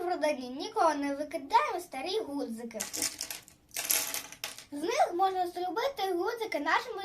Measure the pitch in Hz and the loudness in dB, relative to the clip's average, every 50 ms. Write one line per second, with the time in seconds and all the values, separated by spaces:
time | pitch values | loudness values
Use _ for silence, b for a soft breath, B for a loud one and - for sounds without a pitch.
0 | 349 359 359 285 302 302 294 254 254 247 254 285 392 440 - 440 359 320 294 285 | 0 -2 0 2 2 2 2 0 -4 -8 -6 -6 -8 -4 2 4 4 4 4 2
1 | 277 277 277 277 302 294 - 311 269 277 427 480 605 508 415 349 - - - 262 | 0 -2 -2 -2 -4 -4 -6 -6 2 4 6 6 6 4 0 -4 -4 -6 -8 -6
2 | 285 359 392 440 - 285 285 277 247 226 226 220 233 226 220 214 - - - - | -4 -2 0 0 -2 -2 -2 -2 -2 -4 -4 -6 -8 -6 -6 -6 -6 -4 -2 0
3 | - - - - - - - - - - - - _ - - - - - - - | 0 0 -2 -4 -8 -8 -10 -12 -14 -18 -20 -20 _ -10 -8 -4 0 2 2 2
4 | - - - - - - - - - - - - - - 285 285 311 403 508 605 | 0 -2 -4 -6 -8 -10 -12 -10 -10 -10 -10 -12 -14 -10 -6 -2 0 2 4 4
5 | 679 - 349 349 392 381 381 370 359 349 359 349 359 370 330 453 523 554 554 - | 4 4 4 4 4 4 4 2 0 0 -2 -2 -2 0 0 2 0 0 0 0
6 | 392 392 359 339 381 453 480 466 440 - 339 294 294 320 359 466 494 494 415 392 | 0 0 2 2 2 0 0 -2 -2 -2 -2 0 2 4 2 2 2 0 -6 -6